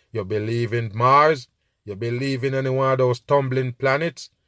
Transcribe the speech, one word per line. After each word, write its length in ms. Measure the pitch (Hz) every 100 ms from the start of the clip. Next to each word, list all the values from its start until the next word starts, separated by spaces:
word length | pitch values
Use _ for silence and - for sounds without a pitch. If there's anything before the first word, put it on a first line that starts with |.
| _
You 120 | 110
believe 480 | 95 107 107 117 117
in 180 | 117 117
Mars? 540 | 104 123 143 151 151 - _ _ _
You 120 | 104 98
believe 480 | 117 120 139 131
in 100 | 135
any 160 | 135 131
one 220 | 131 131
of 80 | 131
those 200 | 127 120
tumbling 540 | - 143 131 131 127
planets? 560 | 120 135 139 165 165 - _